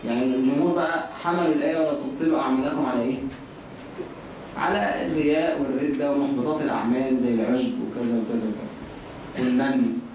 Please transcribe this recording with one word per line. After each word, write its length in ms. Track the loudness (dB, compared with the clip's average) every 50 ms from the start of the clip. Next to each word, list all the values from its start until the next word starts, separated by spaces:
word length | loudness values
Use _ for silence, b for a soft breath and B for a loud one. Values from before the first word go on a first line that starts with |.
| -4
يعني 200 | -2 -2 0 2
الجمهور 500 | 2 2 2 2 2 2 4 2 2 2
بقى 300 | 2 0 0 -2 -2 -4 -6 -10 -6
حملوا 320 | -2 0 0 2 2 2 2
الآية: 220 | 2 2 2 2 2
"ولا 160 | 2 0 0 -2
تبطلوا 400 | -4 -6 -4 0 2 2 2 2
أعمالكم"، 460 | 2 2 2 2 2 0 0 0 0
على 160 | 0 0 0
إيه؟ 140 | 0 0 -2 -2 -4 -6 -8 -10 -14 -16 -16 -16 -16 -16 -16 -16 -14 -14 -10 -10 -10 -10 -10 -14 -14 -14 -14 -14 -14 -12 -6 -2
على 480 | 0 0 2 2 2 0 0 0 -2
الرياء 540 | 0 0 2 4 4 4 4 4 2 2 0
والردة 500 | 0 0 0 0 0 0 0 0 0 2
ومحبطات 500 | 2 2 2 2 0 0 0 0 0 0
الأعمال 540 | 0 0 0 0 2 2 2 2 2 2 2
زي 180 | 2 2 2 2
العجب 380 | 2 4 2 2 2 2 0 0 -2
وكذا 360 | -4 -4 -4 -2 -2 0 0 0
وكذا 240 | 0 0 -2 -2 -2 -2
وكذا 920 | -4 -4 -8 -10 -10 -12 -14 -14 -14 -14 -14 -14 -14 -14 -14 -10 -4 -2
والمن. 540 | 0 2 2 2 2 2 2 2 2 2 0 -2 -6 -8